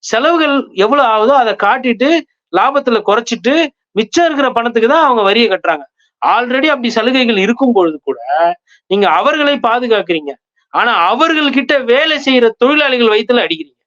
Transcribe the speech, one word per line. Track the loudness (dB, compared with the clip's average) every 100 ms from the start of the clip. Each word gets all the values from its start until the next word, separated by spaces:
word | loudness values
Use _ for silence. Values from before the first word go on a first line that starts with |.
செலவுகள் | -4 -2 0 0 0 -2 -4
எவ்வளவு | -2 0 2 2
ஆகுதோ | 2 2
அதை | 2 2
காட்டிட்டு | 0 0 0 -2 -2 0 0 -2 _ _
லாபத்துல | -2 0 0 0 -2
குறைச்சிட்டு | 0 -2 -2 -6 -2 0 -2 _ _
மிச்சம் | -6 -4 0 0
இருக்கிற | 0 -2
பணத்துக்கு | -2 -2 0 2
தான் | 2
அவங்க | 2 2
வரியை | 2 2 0
கட்டுறாங்க. | 0 -2 -4 -6 _ _ _
Already | -2 0 0 -2 -2
அப்படி | -2 -2
சலுகைகள் | -2 -2 0 0 0
இருக்கும் | 0 0 0
பொழுது | 2 0 -2
கூட | -8 -8 -4 0 0 -2 _ _ _
நீங்க | 0 2
அவர்களை | 2 0 0 0 0
பாதுகாக்கிறீங்க, | 0 -2 0 -2 0 -4 -6 -14 _ _ _
ஆனா | -2 0 2 0
அவர்கள் | 0 0 0 0
கிட்ட | -2 0 -2
வேலை | 2 0 2 -2
செய்யற | 0 2 2 2
தொழிலாளிகள் | 0 2 0 0 2
வயித்துல | 0 0 0
அடிக்கிறீங்க. | 0 -6 -10 _